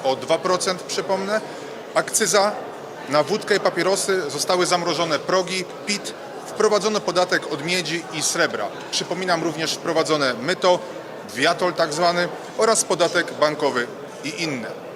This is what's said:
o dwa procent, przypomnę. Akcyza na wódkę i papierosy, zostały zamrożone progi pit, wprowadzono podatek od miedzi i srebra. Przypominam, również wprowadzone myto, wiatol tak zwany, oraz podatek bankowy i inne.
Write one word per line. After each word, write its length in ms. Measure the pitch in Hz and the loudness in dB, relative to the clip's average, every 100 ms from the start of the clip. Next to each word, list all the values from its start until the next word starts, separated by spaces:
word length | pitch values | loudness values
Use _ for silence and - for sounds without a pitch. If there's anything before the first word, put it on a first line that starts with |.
o 120 | 135 131 | 0 0
dwa 220 | 127 160 | 2 2
procent, 460 | 185 180 190 180 | 2 2 0 -2
przypomnę. 580 | - - 165 190 196 220 - - - - - | -4 -4 -2 -2 0 -2 -4 -12 -12 -12 -2
Akcyza 580 | 160 165 - 202 196 208 - - - - - - | 0 2 2 4 4 4 0 -8 -12 -14 -12 0
na 140 | 147 | 2
wódkę 320 | 147 208 - 196 | 4 0 2 2
i 40 | |
papierosy, 680 | 196 175 170 190 - 190 143 | 2 2 2 2 2 0 0
zostały 360 | 147 - 180 170 | -2 2 4 4
zamrożone 540 | 180 170 151 165 143 | 4 2 0 2 0
progi 460 | - 185 175 185 180 - - | 2 2 2 -2 -4 -8 -4
pit, 280 | 202 - - - - - | -4 -4 -10 -12 -12 -8
wprowadzono 540 | - 208 208 208 208 | 2 4 4 2 0
podatek 540 | - 175 180 175 - | 0 2 2 2 -2
od 120 | 147 160 | -6 -2
miedzi 380 | 185 151 165 - | -2 -2 -4 -4
i 80 | 156 | -4
srebra. 440 | 147 170 151 110 101 - - | -2 2 0 0 -6 -6 -6
Przypominam, 520 | - 175 180 185 170 | -4 -4 -4 0 0
również 300 | 165 156 156 | 0 -2 -4
wprowadzone 600 | - 165 160 151 156 131 | -4 0 0 2 2 2
myto, 460 | 117 139 180 185 180 - - - - - 117 | 0 -2 2 4 2 0 -12 -12 -14 -10 0
wiatol 380 | 151 175 180 | 2 2 0
tak 200 | 165 160 | 0 0
zwany, 340 | 151 175 175 175 - - - | 2 2 2 -2 -4 -8 0
oraz 260 | 220 214 | 2 4
podatek 500 | 185 170 165 175 165 | 2 2 2 2 -2
bankowy 540 | - 151 151 143 127 - - - - | 2 2 2 0 0 -2 -6 -12 -10
i 200 | 143 170 | -8 -4
inne. 240 | 165 131 107 - - | -4 -4 -6 -10 -12